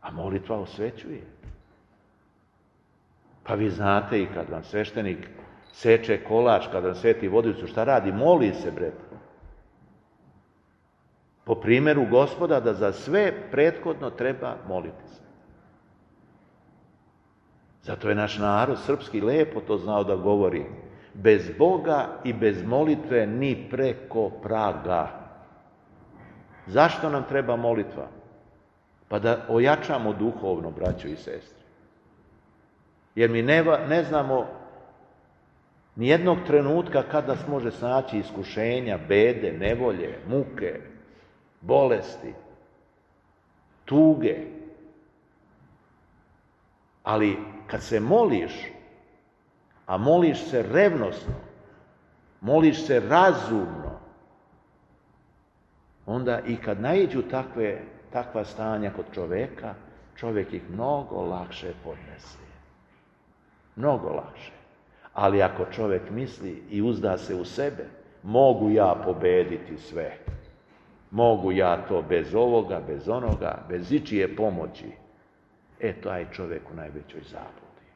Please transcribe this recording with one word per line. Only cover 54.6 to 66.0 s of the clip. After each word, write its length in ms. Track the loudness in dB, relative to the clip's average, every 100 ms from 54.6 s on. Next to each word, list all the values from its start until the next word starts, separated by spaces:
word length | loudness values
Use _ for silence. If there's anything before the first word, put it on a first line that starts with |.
| _ _ _ _ _ _ _ _ _ _ _ _ _ _ -8
onda 340 | -4 -2 -2 -2
i 80 | -6
kad 260 | -4 -4
naiđu 400 | 0 2 2 0
takve, 600 | -4 -6 -6 -4 -4 -4 -10 -20 -8
takva 320 | -8 -6 -6 -8
stanja 460 | -6 -4 -4 -4 -6
kod 100 | -10
čoveka, 600 | -8 -6 -4 -6 -8 -14 -14 -20 -20 -20 -12
čovjek 380 | -6 -4 -4
ih 160 | -8 -10
mnogo 520 | -6 -4 -4 -4 -6
lakše 520 | -6 -6 -10 -12 -14 -14
podnese. 540 | -14 -16 -16 -20 -20 -20 -20 -20 _ _ _ _ _ _ _ _ _ _ _ -4
Mnogo 340 | -2 0 -2
lakše. 420 | -6 -8 -16 -20 -20 _ _ _ _ -14
Ali 280 | 0 2 4
ako 240 | 2 2 -8
čovjek 380 | -4 -2 -2